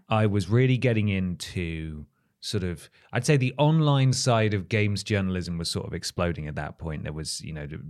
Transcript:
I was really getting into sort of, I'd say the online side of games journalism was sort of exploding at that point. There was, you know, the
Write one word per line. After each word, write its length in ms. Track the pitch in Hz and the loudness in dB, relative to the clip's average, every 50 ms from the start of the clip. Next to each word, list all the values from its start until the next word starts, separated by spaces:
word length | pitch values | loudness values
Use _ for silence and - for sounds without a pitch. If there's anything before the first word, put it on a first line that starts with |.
| - - | -4 0
I 200 | 113 107 107 107 | 2 2 4 4
was 200 | 98 104 92 80 | 2 0 0 2
really 280 | 110 123 131 127 131 120 | 4 4 4 4 4 4
getting 320 | 127 127 117 110 104 104 | 2 2 2 2 2 2
into 960 | 98 95 92 90 87 - - - - 95 87 82 82 80 78 78 78 76 73 - _ _ _ _ _ _ | 2 0 0 -2 -4 -6 -8 -8 -6 -4 -4 -4 -4 -6 -6 -8 -8 -10 -12 -16 _ _ _ _ _ _
sort 240 | - - - 104 90 | -10 -6 -4 -2 -2
of, 260 | 90 85 80 - - _ _ _ _ - | -4 -6 -6 -10 -18 _ _ _ _ -4
I'd 120 | 120 135 | -2 0
say 120 | - 151 139 | 2 2 2
the 160 | 127 123 - - | 2 2 0 2
online 540 | 151 147 160 160 151 147 143 135 135 131 | 2 4 4 4 4 4 4 4 4 4
side 420 | 123 - - 135 120 110 110 107 104 | 2 2 2 2 4 4 4 4 2
of 140 | 101 90 - | 0 -2 0
games 340 | - 107 107 104 101 95 - | 0 2 2 2 0 -2 -2
journalism 540 | - 107 101 95 95 92 92 85 85 87 82 | 0 0 0 0 0 -2 -2 -4 -4 -4 -4
was 120 | 82 - | -4 -4
sort 140 | - 101 - - | -4 -6 -6 -6
of 60 | 80 | -8
exploding 540 | 82 - - - - 87 87 82 - 78 76 | -8 -8 -6 -4 -2 0 0 0 -2 -6 -8
at 80 | 73 | -6
that 220 | 76 73 - - - | -6 -8 -8 -8 -10
point. 260 | - 82 76 71 69 | -8 -8 -8 -6 -6
There 100 | 71 76 | -8 -8
was, 260 | 78 78 - - - | -8 -8 -8 -8 -10
you 120 | - 73 78 | -10 -10 -10
know, 120 | 76 73 | -10 -10
the 140 | 71 78 - 71 73 | -10 -10 -12 -12 -12